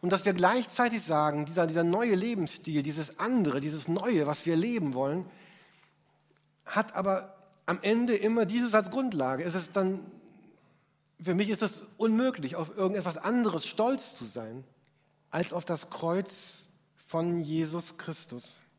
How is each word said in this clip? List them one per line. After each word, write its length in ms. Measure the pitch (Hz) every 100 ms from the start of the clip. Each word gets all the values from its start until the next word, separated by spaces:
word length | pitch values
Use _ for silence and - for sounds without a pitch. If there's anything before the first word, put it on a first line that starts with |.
Und 100 | 180
dass 140 | 190 196
wir 80 |
gleichzeitig 680 | 180 180 240 240 - 247 226
sagen, 420 | 170 156 151 147 147
dieser, 220 | 170 165
dieser 160 | 160
neue 320 | 170 180 240 190
Lebensstil, 680 | 220 226 160 - - 151
dieses 360 | 143 151 151 -
andere, 420 | 214 254 165 135
dieses 260 | 147 156 -
Neue, 400 | 170 196 208 147
was 180 | 147 170
wir 100 | 165
leben 400 | 208 240 156 127
wollen, 300 | 135 165 185 - - - - _ _ _ _ _ _ _ _ _ -
hat 300 | - 220 -
aber 400 | 196 190 - - - _ -
am 140 | 196
Ende 340 | 196 226 240 214
immer 300 | 208 226 208
dieses 280 | 226 240
als 160 | 214 196
Grundlage. 540 | 233 262 185 127 131
Es 120 | 175 175
ist 200 | 170 202
dann, 240 | 190 190 - - - - - _ _ _ _ _ _ _
für 140 | 165 180
mich 140 | 208
ist 120 | 214
es 240 | 214 - - -
unmöglich, 600 | 226 220 262 254 139 175
auf 180 | 160 208
irgendetwas 420 | 190 202 180 160
anderes 480 | 185 247 226 165 -
stolz 500 | - 220 269 - -
zu 100 | 117
sein, 400 | 123 110 120 135 _ _ _ _ _ _
als 240 | 151 175
auf 100 | 175
das 260 | 165 160 -
Kreuz 760 | - 165 175 190 - - - - _ _ _ -
von 260 | 165 170 175
Jesus 580 | 151 160 160 170 170 -
Christus. 600 | - 156 - 123 - - _